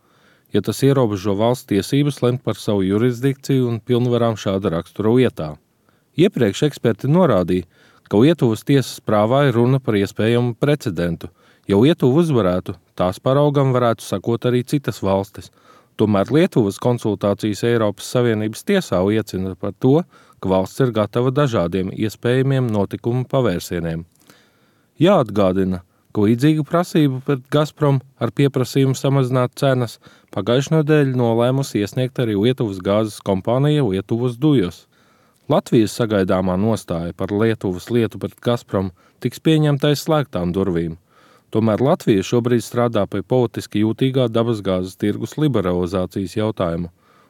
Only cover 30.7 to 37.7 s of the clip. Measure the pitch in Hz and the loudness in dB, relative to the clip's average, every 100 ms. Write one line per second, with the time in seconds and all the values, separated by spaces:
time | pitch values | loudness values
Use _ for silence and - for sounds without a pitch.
30.7 | 160 147 151 139 127 117 117 120 135 139 | 0 2 2 2 2 2 2 2 0 -2
31.7 | 104 101 131 127 - 117 101 117 127 113 | -2 -2 -4 -4 -2 -2 0 0 0 -4
32.7 | 95 92 104 110 - - 95 113 127 147 | -4 0 0 0 -4 -4 -2 0 0 2
33.7 | 151 120 95 - 117 123 117 156 135 87 | 0 0 -2 -4 -4 -4 -2 2 2 0
34.7 | - _ _ _ _ _ _ - 160 - | -6 _ _ _ _ _ _ -2 -2 2
35.7 | 123 104 - 113 104 92 92 92 90 110 | 2 2 0 0 0 2 0 0 0 0
36.7 | 107 - 85 85 - 95 101 113 110 101 | -2 -4 -6 -8 -8 -4 0 0 0 -4